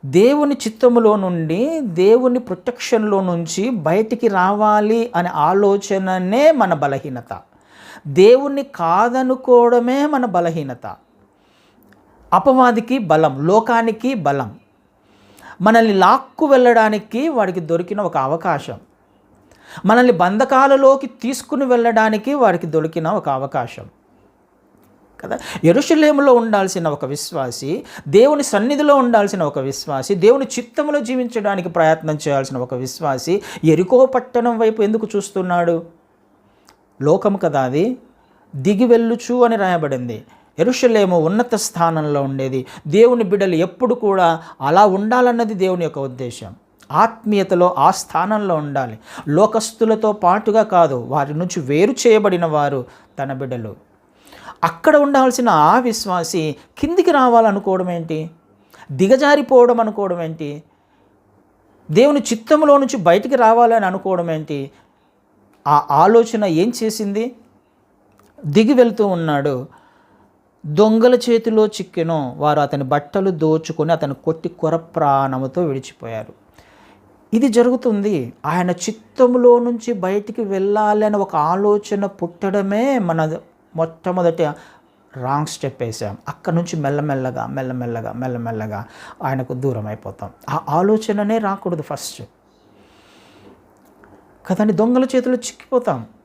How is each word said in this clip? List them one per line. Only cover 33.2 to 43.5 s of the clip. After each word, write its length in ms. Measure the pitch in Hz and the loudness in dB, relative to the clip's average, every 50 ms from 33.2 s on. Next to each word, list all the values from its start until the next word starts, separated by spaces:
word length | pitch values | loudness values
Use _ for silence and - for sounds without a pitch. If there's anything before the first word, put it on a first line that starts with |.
| 165 - 175 202 - - - - - | -2 -2 -2 -2 -4 -8 -12 -2 2
యెరికో 400 | 156 156 156 185 180 254 247 262 | 4 4 4 4 6 6 6 6
పట్టణం 540 | 254 262 254 226 - _ 247 233 240 233 220 | 6 2 -4 -4 -2 _ -2 0 0 0 2
వైపు 220 | 226 220 220 220 | 0 0 2 0
ఎందుకు 260 | 208 202 214 226 220 - - | 0 0 0 -2 -4 -4 -6
చూస్తున్నాడు? 680 | 202 196 - - 196 185 180 175 175 170 170 170 165 170 - _ _ _ _ _ _ _ _ _ _ _ _ _ _ _ _ _ _ _ _ _ _ | -6 -6 -4 -6 -6 -4 -2 0 0 0 0 0 -2 -4 -10 _ _ _ _ _ _ _ _ _ _ _ _ _ _ _ _ _ _ _ _ _ _
లోకము 360 | 131 147 170 - - 208 196 | 0 2 2 2 2 0 -2
కదా 240 | 190 - - 143 139 | 0 -2 -2 0 0
అది. 360 | 131 127 127 147 180 240 254 - _ _ _ _ _ _ _ _ _ _ - | -2 0 0 0 0 -2 -2 -8 _ _ _ _ _ _ _ _ _ _ -12
"దిగి 300 | 139 131 180 208 190 254 | -4 -2 -2 2 2 4
వెళ్ళుచు" 600 | 240 240 233 233 226 233 233 - - 240 247 247 | 4 4 4 4 0 -2 -4 -4 -4 0 2 2
అని 100 | 233 226 | 2 2
రాయబడింది. 720 | 202 202 185 180 170 156 143 139 127 123 120 113 107 - _ _ _ _ _ _ - | 0 0 0 0 -2 -2 -4 -4 -6 -6 -8 -10 -12 -14 _ _ _ _ _ _ -2
యెరూషలేము 600 | 165 233 254 - - 240 226 214 202 185 180 175 | 0 0 0 2 2 2 4 4 2 2 2 2
ఉన్నత 360 | 156 165 190 214 247 240 233 | 0 0 0 0 -2 -2 -2
స్థానంలో 680 | 208 - - - 170 170 165 160 160 151 151 143 143 | -4 -4 -6 -2 -2 0 0 0 -2 -2 -2 -2 -2
ఉండేది. 440 | 139 135 135 135 135 135 127 131 127 - - - _ | -2 -4 -4 -6 -6 -4 -4 -6 -6 -8 -16 -16 _
దేవుని 360 | 151 143 202 233 240 247 240 226 | -2 4 6 6 6 6 2 0
బిడ్డలు 320 | 180 196 196 196 190 | 0 0 0 0 0